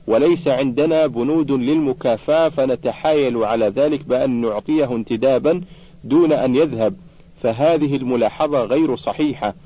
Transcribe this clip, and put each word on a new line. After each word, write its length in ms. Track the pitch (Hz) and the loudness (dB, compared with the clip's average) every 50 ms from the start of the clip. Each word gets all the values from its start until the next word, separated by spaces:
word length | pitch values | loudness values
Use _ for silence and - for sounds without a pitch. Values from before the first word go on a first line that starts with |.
| - | -4
وليس 420 | - 110 117 143 170 170 165 - 143 | 0 2 2 4 2 2 2 0 0
عندنا 580 | 131 127 139 135 120 135 147 160 160 160 156 | 0 0 0 -2 0 0 0 2 2 2 2
بنود 440 | 143 117 113 120 139 156 165 151 135 | 0 0 -2 -2 0 0 0 0 0
للمكافأة، 1000 | 139 131 120 131 156 165 151 135 127 - - 127 117 107 - - 151 160 165 156 | 0 0 0 0 0 0 0 0 -2 -2 -2 -2 -2 -2 0 0 2 2 2 0
فنتحايل 880 | 143 143 135 131 123 - - 123 110 - - 160 156 151 139 127 120 | 0 0 0 0 -2 -2 -4 -6 -6 -2 0 0 2 2 2 0 0
على 300 | 117 110 104 117 113 110 | 0 -2 0 0 0 0
ذلك 380 | 104 98 135 139 151 151 139 147 | 0 0 0 0 0 0 -2 -4
بأن 260 | - 127 127 139 135 123 117 | -2 -2 0 0 0 -2 -2
نعطيه 540 | 117 113 104 107 - - 151 156 143 120 123 | -2 -2 -2 -4 -2 -2 0 0 0 0 -2
انتدابا 640 | 113 110 - 123 110 123 135 131 123 - 147 175 180 180 - - - - - - - - | -4 -4 -4 -4 0 2 2 2 2 2 0 0 -2 -4 -12 -18 -20 -20 -20 -20 -12 -4
دون 280 | 113 135 165 175 156 | 0 2 4 4 4
أن 240 | 151 127 127 131 123 | 2 2 2 2 2
يذهب، 380 | 135 165 151 123 113 110 104 95 - - - - - - - - - | 2 0 0 0 0 -2 -2 -2 -4 -14 -20 -20 -20 -20 -20 -10 -6
فهذه 540 | - 120 113 117 143 160 170 156 151 139 143 | -4 -4 0 0 2 2 2 2 0 0 -2
الملاحظة 680 | 131 127 123 127 120 117 104 - - 156 151 147 135 117 | -2 -2 -2 0 0 0 0 0 -2 -2 0 0 0 0
غير 320 | 101 127 151 160 147 123 | 0 0 0 0 0 -2
صحيحة، 580 | - - 117 101 - 151 147 123 - - 104 95 - - | -4 -4 -6 -4 -2 -2 -2 -2 -4 -6 -6 -6 -8 -14